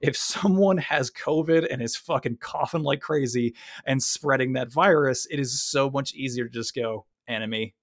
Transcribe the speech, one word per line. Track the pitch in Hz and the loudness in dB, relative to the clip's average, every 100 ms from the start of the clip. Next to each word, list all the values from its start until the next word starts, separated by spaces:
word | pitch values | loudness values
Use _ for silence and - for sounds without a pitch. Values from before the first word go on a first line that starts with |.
If | 143 127 | 0 0
someone | - - 196 185 196 185 | -2 0 2 6 6 4
has | - 151 127 | 0 0 -2
covid | - - 156 160 165 165 | -4 0 0 4 4 4
and | 135 | -2
is | 117 - | -4 -6
fucking | - 139 135 117 | -2 -2 -2 -6
coughing | - 151 143 170 | -8 -6 -4 -2
like | 147 143 | -2 -4
crazy | - 156 131 123 120 117 - - - | -2 0 0 0 -2 -4 -18 -14 -2
and | 135 | 0
spreading | - - 147 135 131 | 0 -4 0 2 2
that | 131 120 | 0 -2
virus, | 131 196 160 143 127 - | 2 4 6 4 0 -4
it | 147 | -4
is | 131 131 | -4 -4
so | - 143 139 | -2 0 0
much | 139 135 | 0 -6
easier | - 135 123 | -6 -6 -4
to | 117 | -6
just | 117 110 | -6 -6
go, | - 113 110 - _ - | -4 -4 -4 -10 _ -8
Enemy. | 113 110 110 110 _ | -6 -4 -4 -6 _